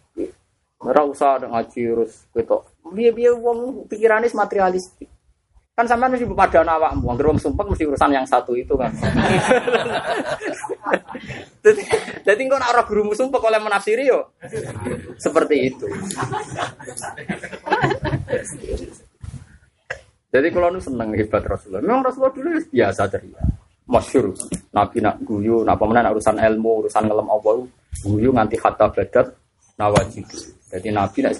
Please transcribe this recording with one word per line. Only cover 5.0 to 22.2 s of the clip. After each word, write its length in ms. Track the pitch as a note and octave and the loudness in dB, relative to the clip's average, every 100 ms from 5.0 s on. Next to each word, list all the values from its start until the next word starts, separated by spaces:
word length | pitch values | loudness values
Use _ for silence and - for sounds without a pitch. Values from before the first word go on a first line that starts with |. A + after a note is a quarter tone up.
| - _ _ _ _ _ _ - | -20 _ _ _ _ _ _ -2
Kan 80 | A#3 | 2
sampean 260 | A#3+ B3+ B3 | 2 2 0
mesti 80 | A3+ | -2
padha 400 | F#3+ F#3 E3 E3 | 2 4 6 4
ana 160 | D#3+ | 2
awakmu. 240 | D#3 C#3 B2 | 0 0 -2
Anggere 160 | A#2+ D3+ | 0 2
wong 100 | D3 | 2
sumpek 300 | D3+ C3+ G3+ | -2 -4 -2
mesti 160 | - D3+ | -2 -2
urusan 320 | C3+ D3 C3+ | 2 2 2
yang 80 | C3 | 2
satu 320 | B2 - B2 | 0 2 -4
itu 160 | A#2+ | -2
kan. 160 | C#3 A#2 - | -2 -2 -4
<laughs> 40 | G2+ - A3+ - - B3 B3 A#3+ A#3+ F#3 - G#4 - - G#4 - G#5 - - - - - - - - _ | -2 0 2 2 4 2 2 -2 0 -4 -4 -4 -4 -6 -8 -8 -10 -8 -4 -4 -4 -16 -14 -16 -16 _
Dadi, 240 | G#3+ F#4 - A4 - - | 4 4 0 -2 -4 -4
dadi 180 | G3+ G#3+ C4 | 0 2 2
engko 80 | C4+ | 0
nek 160 | B3 | 2
ora 100 | A#3+ A3 | 2 2
gurumu 240 | G#3 G#3 | 0 0
sumpek 300 | G#3+ C4 B3+ | 0 0 2
oleh 160 | A3 A3 | 2 0
menafsiri 460 | G#3+ G3 G#3+ A3+ C#4 | 0 -2 0 0 2
yo. 260 | E3+ - _ B3+ A3 - - - - - - | 2 0 _ -10 -10 -8 -8 -8 -8 -10 -6
Seperti 360 | - D#3+ E3 C#3+ B2+ | 2 2 4 2 0
itu. 160 | - G2+ G2 G2 - B2+ G#4+ - - - - - - - - - - - - D#4 A4 F4+ G#4+ - - - C5 - - - - - - _ _ - - - - _ _ - - _ _ - | -4 -8 -8 -8 -8 -6 -6 -8 -8 -8 -10 -16 -12 -12 -12 -10 -10 -10 -12 -4 0 0 -2 -4 -4 -4 -6 -6 -12 -8 -8 -10 -18 _ _ -16 -16 -20 -20 _ _ -16 -16 _ _ -2
Jadi 180 | C3 E3 | 0 2
kalau 240 | F3 F3 | 2 0
nu 60 | F3+ | -2
seneng 340 | C#3+ B2 A2 | -6 -6 -2
hebat 300 | G#2+ G#2 G2+ - | -2 0 0 -2
Rasulullah. 380 | G2 G2+ F#2+ | -8 -6 -4
Memang 240 | E3+ C4 B3+ | 0 0 0
Rasulullah 260 | C4 | 0